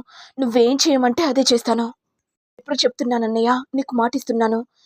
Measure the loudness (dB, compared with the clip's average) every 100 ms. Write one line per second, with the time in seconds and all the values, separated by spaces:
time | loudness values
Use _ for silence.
0 | -2 -20 -18 -6 0 4 4 2 2 2
1 | 2 0 0 2 2 0 0 -2 -4 -8
2 | _ _ _ _ _ _ -8 -2 -2 -2
3 | -4 -2 -2 0 0 0 -2 -6 -4 -2
4 | -2 -2 -4 -2 0 -2 -6 _